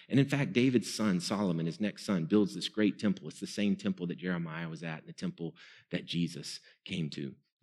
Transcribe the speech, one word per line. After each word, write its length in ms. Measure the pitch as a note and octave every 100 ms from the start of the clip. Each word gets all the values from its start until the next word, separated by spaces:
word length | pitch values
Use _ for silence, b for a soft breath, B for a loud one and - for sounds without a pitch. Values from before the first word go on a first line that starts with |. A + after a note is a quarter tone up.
| B
And 120 | B2+
in 80 | C#3
fact, 260 | C#3 A#2
David's 400 | A#2+ C3 B2 -
son, 260 | - G#2+ F2+
Solomon, 460 | - G2+ G2+ E2 E2
his 160 | D#2+
next 240 | G#2 - -
son, 200 | F#2+ D#2+
builds 280 | G#2 G2
this 160 | F2+ -
great 300 | - G#2+ -
temple. 280 | G#2+ F#2 D#2+
It's 120 | -
the 80 | F#2+
same 280 | - G2+ F#2+
temple 300 | G2+ F#2 F2
that 140 | D#2+
Jeremiah 500 | F2 F2 E2 D#2+ E2
was 140 | D#2
at 160 | E2 D#2
and 80 | -
the 60 |
temple 420 | - F2+ - E2 B B B B
that 160 | E2+ -
Jesus 540 | E2 E2 C#2+ - - b b -
came 240 | F2 D2+
to. 220 | - C#2 - _ _